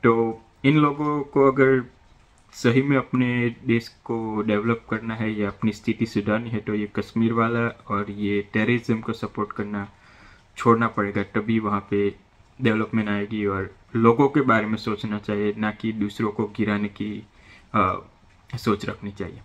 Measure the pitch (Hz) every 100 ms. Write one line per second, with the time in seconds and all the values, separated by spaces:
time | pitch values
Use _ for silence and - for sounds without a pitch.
0 | 120 113 113 110 - _ 135 151 147 143
1 | 147 147 139 143 135 131 131 131 123 _
2 | _ _ _ _ _ - 123 127 143 135
3 | 120 131 123 123 120 120 131 117 113 _
4 | - 113 110 107 107 104 113 117 - 110
5 | 113 113 110 107 101 - 110 104 - 110
6 | 117 110 101 107 117 113 104 104 104 -
7 | 101 113 113 117 113 117 117 - - 104
8 | 104 101 104 101 101 107 110 120 117 113
9 | 113 107 110 - 104 - 104 104 98 _
10 | - - - - _ - 120 113 113 110
11 | 101 101 98 110 107 113 107 104 - 101
12 | 101 - _ _ _ - 123 110 107 113
13 | 104 104 104 110 101 98 95 - _ 117
14 | 113 117 139 147 127 113 107 110 - 104
15 | 110 104 101 101 104 107 107 104 113 110
16 | 104 - 110 - 104 104 104 104 104 -
17 | 104 101 110 _ - - - 110 92 92
18 | - _ _ _ _ 120 - 101 - 104
19 | 101 98 90 -